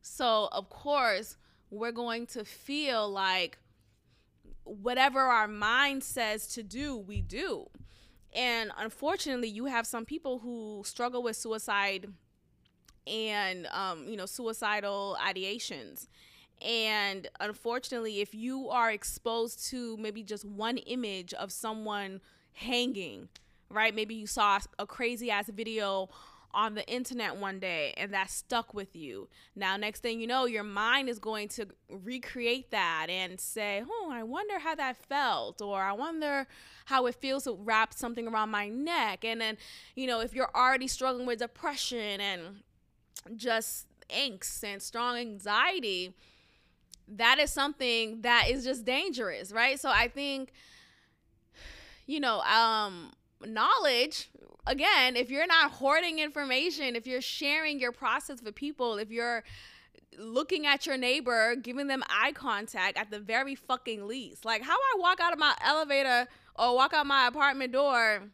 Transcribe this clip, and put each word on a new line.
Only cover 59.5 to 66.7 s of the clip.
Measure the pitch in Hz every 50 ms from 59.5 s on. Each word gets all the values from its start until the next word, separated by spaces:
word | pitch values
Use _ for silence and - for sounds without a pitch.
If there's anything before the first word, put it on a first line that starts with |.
| - - - - - - - _ _ - _ _ - -
looking | 214 226 226 262 311 - 370 311 302
at | 285 277 262 -
your | - 269
neighbor, | 262 254 247 262 302 254 247 240 226 220 233 240
giving | 262 233 240 247 277 285
them | 277 269 262 - -
eye | - 202 226 277
contact | 302 - 254 262 214 202 214 220 - 208 185 196 196 180
at | 220 214
the | 214 208
very | 208 196 226 247 269 277 277
fucking | - - - 254 247 _ 247 226 208 202
least. | 202 247 269 233 - 208 - -
Like, | 220 226 214
how | 254 285 339
I | 480 539 539 480 392
walk | 349 349 370 370
out | 339 339
of | 339 302
my | 311 285 - - -
elevator | 254 294 311 320 285 277 277 269 262 247 240 247 247 - - - - _
or | - 233 247